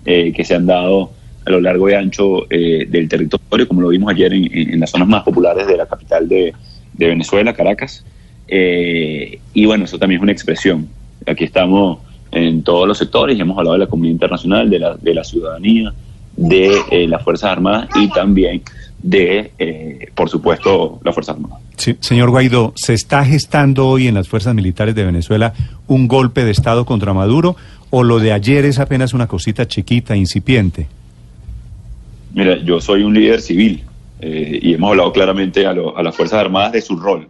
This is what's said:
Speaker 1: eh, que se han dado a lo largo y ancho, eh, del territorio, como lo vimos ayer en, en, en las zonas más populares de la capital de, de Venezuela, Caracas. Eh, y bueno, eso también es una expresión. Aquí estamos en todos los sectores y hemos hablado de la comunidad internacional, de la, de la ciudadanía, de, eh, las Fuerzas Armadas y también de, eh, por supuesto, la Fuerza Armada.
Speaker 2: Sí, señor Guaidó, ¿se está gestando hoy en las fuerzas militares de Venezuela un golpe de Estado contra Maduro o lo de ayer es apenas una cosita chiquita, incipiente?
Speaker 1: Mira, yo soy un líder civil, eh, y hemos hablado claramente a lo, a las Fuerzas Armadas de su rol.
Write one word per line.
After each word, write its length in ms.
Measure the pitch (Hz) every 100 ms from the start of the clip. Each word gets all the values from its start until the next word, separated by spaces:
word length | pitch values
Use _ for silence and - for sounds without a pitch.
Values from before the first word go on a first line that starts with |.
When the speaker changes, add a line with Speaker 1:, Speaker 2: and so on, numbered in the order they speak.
Speaker 1:
eh, 280 | - 87 85
que 100 | 82
se 100 | 85
han 120 | 87 87
dado 440 | 90 90 95 90 - - - -
a 40 |
lo 100 | 92
largo 280 | 90 90 98
y 60 |
ancho, 520 | 101 98 - 101 92 -
eh, 360 | 85 85 80 -
del 200 | 85 80
territorio, 580 | 80 78 - - 110 123
como 140 | 92
lo 80 | 87
vimos 220 | 90 104
ayer 240 | 90 90
en, 100 | 95
en, 300 | 87 85 78
en 60 | 82
las 100 | 85
zonas 180 | 87 92
más 140 | 107
populares 440 | 95 87 87 87 98
de 100 | 87
la 80 | 82
capital 420 | - - 82 82
de, 260 | 95 87 - - - -
de 140 | - 85
Venezuela, 480 | 82 80 98 110
Caracas. 500 | 110 90 104 - - - - - - -
Eh, 920 | 95 90 87 87 85 78 76 55 - -
y 100 | 110
bueno, 220 | 107 107 90
eso 120 | 85
también 220 | 95 90
es 20 |
una 100 | 101
expresión. 560 | 98 - 82 98 85 78 - - - -
Aquí 180 | -
estamos 540 | - - 92 95 98 82 - - -
en 320 | 82 85 80
todos 260 | 76 87 95
los 80 | 104
sectores 400 | 107 117 139 117
y 40 |
hemos 180 | 87 95
hablado 160 | 85
de 60 | -
la 60 | 95
comunidad 260 | 82 82
internacional, 580 | 82 90 92 85 104 113
de 80 | 90
la, 180 | 85 82
de 180 | 82
la 100 | 80
ciudadanía, 680 | 80 87 80 80 98 113 107 - - - -
de, 460 | - 85 95 95 101 -
eh, 160 | 87 85
las 160 | 80
Fuerzas 280 | - 85 104
Armadas 380 | 90 95 107 -
y 140 | - 311
también 540 | - 95 95 90 - - - - -
de, 500 | 90 98 87 98 107 -
eh, 520 | 82 78 80 67 -
por 140 | - 80
supuesto, 720 | 87 87 82 - 95 82 -
la 80 | 85
Fuerza 200 | 85 -
Armada. 240 | 76 73 - - -
Speaker 2:
Sí, 200 | - 120
señor 300 | - 120 123
Guaidó, 420 | 131 131 123 110 -
¿se 180 | -
está 300 | 113 - 139
gestando 640 | 139 151 - 156 139 135 131
hoy 180 | 131 127
en 80 |
las 140 | 104 92
fuerzas 260 | 113 104
militares 400 | 113 92 87 107
de 100 | 110
Venezuela 480 | 95 85 85 107 113 - - - -
un 180 | 135 123
golpe 380 | 131 127 -
de 80 | 117
Estado 320 | 98 120 117
contra 280 | 120 117 98
Maduro 440 | 95 98 139 170 180 - - -
o 140 | 131
lo 160 | 120 117
de 120 | 110
ayer 320 | 104 101 143
es 140 | 143 131
apenas 340 | 139 131 131
una 120 | 127 117
cosita 400 | 92 113 107 120
chiquita, 480 | - 95 120 - 104
incipiente? 680 | 92 - - 127 95 - 76 - - - - - - - - - - - - - -
Speaker 1:
Mira, 220 | - 95 87
yo 220 | 82 85
soy 220 | - 101
un 100 | 104
líder 260 | 107 110 -
civil, 420 | - 85 110 80 - - - -
eh, 380 | 78 78 76 73
y 120 | 85
hemos 160 | 82 98
hablado 220 | 98 85
claramente 540 | 95 95 95 95 92 95
a 60 |
lo, 240 | 90 87 -
a 40 |
las 120 | 85 -
Fuerzas 240 | 87 107
Armadas 320 | 98 95 107
de 80 | 113
su 160 | - 90
rol. 320 | 95 92 78